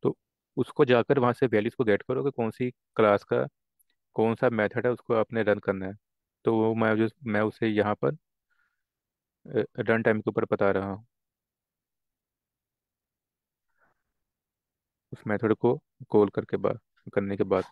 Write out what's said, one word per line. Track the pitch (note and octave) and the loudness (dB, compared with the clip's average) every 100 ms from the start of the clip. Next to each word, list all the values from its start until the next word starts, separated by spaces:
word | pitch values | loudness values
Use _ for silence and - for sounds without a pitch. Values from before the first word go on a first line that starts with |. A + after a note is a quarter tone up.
तो | C#3 - _ _ _ - | -4 -6 _ _ _ -8
उसको | B2+ - C#3 | -8 0 4
जाकर | B2 A2 C3+ | 4 4 2
वहाँ | B2 | 2
से | A#2+ B2+ | 0 0
values | G#2+ G#2+ - | 0 -2 -4
को | |
get | A2+ G2+ | 0 0
करो | - B2+ | 0 -4
कि | C3+ | -4
कौन | - A2+ | -4 -6
सी | - B2 - _ - | -4 -8 -8 _ 2
class | A2 G2+ - | 4 4 2
का | A#2+ C3+ _ _ _ _ _ _ - | -4 -4 _ _ _ _ _ _ -2
कौन | A2+ A2+ | -2 0
सा | B2+ | 0
method | A#2 G#2 B2 A#2 | 0 -2 0 -2
है, | |
उसको | A#2 _ A2+ | -4 _ -2
आपने | G#2+ A#2 | 0 -2
run | G#2 G2+ | 0 0
करना | - G2 F#2 | 0 -4 -6
है। | G#2 _ _ _ _ - | -12 _ _ _ _ -2
तो | A2+ | 0
वो | A2 A2+ | 0 2
मैं | A2 G#2+ | 0 2
जो, | A2 _ A#2 | 0 _ -4
मैं | G#2 | -2
उसे | G#2+ - A2+ | -2 -2 -2
यहाँ | G#2 G#2 G#2+ | 0 0 0
पर, | C3+ D#3 _ _ _ _ _ _ _ _ _ _ _ _ - | -2 -4 _ _ _ _ _ _ _ _ _ _ _ _ -8
अ, | A2+ - - | -6 -6 -6
रन | A2+ A2+ | -2 0
टाइम | A2+ G#2+ | 2 0
के | G#2+ | -2
ऊपर | G#2+ A2 | -4 -2
बता | G#2 G2+ | 0 0
रहा | F#2+ G2 | 0 -4
हूँ, | G2 A2+ _ _ _ _ _ _ _ _ _ _ _ _ _ _ _ _ _ _ _ _ _ _ _ _ _ _ _ _ _ _ _ _ _ _ _ _ _ _ _ _ | -8 -14 _ _ _ _ _ _ _ _ _ _ _ _ _ _ _ _ _ _ _ _ _ _ _ _ _ _ _ _ _ _ _ _ _ _ _ _ _ _ _ _
उस | - - | -14 -4
मेथड | G#2 A2 G#2+ | -2 2 2
को | A#2 C#3 _ _ - | 2 0 _ _ 0
कॉल | G#2+ G2+ | 4 4
करके | - G2+ G2+ | 0 -6 -2
बाद, | G2 - _ _ - | -2 -4 _ _ -6
करने | - G2 G2 | -4 -4 -4
के | G2 | 0
बाद। | F#2+ F2+ | 0 -2